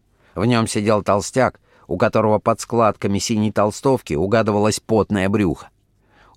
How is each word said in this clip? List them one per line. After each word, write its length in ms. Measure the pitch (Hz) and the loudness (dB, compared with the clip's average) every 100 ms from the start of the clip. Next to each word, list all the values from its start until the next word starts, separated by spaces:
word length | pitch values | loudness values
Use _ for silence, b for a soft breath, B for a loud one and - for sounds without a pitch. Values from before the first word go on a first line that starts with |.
| _ b b 87 | _ b b -4
В 100 | 113 | 0
нём 220 | 120 110 | 0 0
сидел 340 | 113 104 107 | -2 0 0
толстяк, 580 | 92 101 - 127 120 - b b b | 2 -2 0 0 0 -2 b b b
у 100 | 87 | -2
которого 420 | 110 113 107 104 | 0 2 2 2
под 200 | - 110 | 0 -2
складками 600 | - 117 110 - 107 101 | -2 2 2 2 -2 -2
синей 320 | - 110 107 | -2 -2 0
толстовки 640 | 98 104 - 139 127 - | 0 -2 0 0 -2 -2
угадывалось 640 | 73 95 113 107 104 107 - | -2 0 0 2 2 2 0
потное 500 | - 110 92 101 95 | 0 0 2 0 0
брюхо. 400 | 107 95 67 - _ _ _ b b b | 0 0 -2 -10 _ _ _ b b b